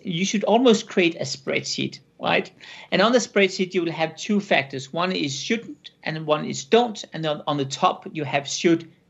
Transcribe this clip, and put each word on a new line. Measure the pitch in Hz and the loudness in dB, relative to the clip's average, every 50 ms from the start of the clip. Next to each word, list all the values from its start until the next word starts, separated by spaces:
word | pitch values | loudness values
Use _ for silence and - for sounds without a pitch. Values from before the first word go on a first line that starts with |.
| - | -8
you | 190 165 165 196 | -6 -4 -2 -2
should | 196 - 202 208 | 0 -2 0 2
almost | - 208 240 262 247 208 208 - | 4 4 6 6 6 6 4 2
create | - - 202 175 165 170 | -2 0 2 2 2 2
a | - 139 | -2 -6
spreadsheet, | 135 - - - 160 143 143 135 - - - 131 131 - - _ _ _ - | -8 -8 -8 -4 -2 -2 -2 -2 -4 -4 -4 -4 -6 -6 -12 _ _ _ -6
right? | - - 175 190 - - _ - - - - - - - | -2 0 0 0 0 -4 _ -20 -20 -20 -20 -18 -10 -2
And | 180 180 | 2 2
on | 196 233 | 4 4
the | 254 233 | 4 2
spreadsheet, | 208 - - 208 196 190 190 - 185 180 190 | 2 2 2 2 2 2 2 -2 -4 -2 0
you | 180 165 | -2 -2
will | 165 | -2
have | 143 156 160 156 - | -2 -2 -4 -4 -4
two | - - - 208 196 | -6 -4 0 0 0
factors. | 196 - 180 147 135 - 135 131 131 - - | 2 2 2 2 2 0 -6 -12 -10 -6 -4
One | 165 180 185 | -2 -2 -2
is | 185 175 156 139 135 | -2 -2 -2 -4 -4
shouldn't | - - - 226 233 233 - - _ - - _ _ - | -6 -4 -2 -4 -4 -4 -10 -16 _ -18 -20 _ _ -8
and | 151 160 160 156 | -8 -8 -4 0
one | 147 151 151 156 | 0 0 0 0
is | 135 139 - - | -6 -8 -8 -2
don't. | - 226 233 247 233 202 - - - | 4 4 4 4 4 -2 -10 -12 -12
And | - 165 160 | -8 -6 -4
on, | 156 147 147 - | -4 -4 -4 -2
on | 156 147 | -2 -2
the | 143 135 | -2 -2
top, | 139 - - - 190 - - - - - | -4 -2 0 2 2 2 0 -8 -12 -8
you | 151 143 | -8 -6
have | 135 - 143 139 | -2 -2 -2 -2
should | - - - - 170 170 165 - - - _ _ | -2 -4 0 4 4 4 2 0 -6 -20 _ _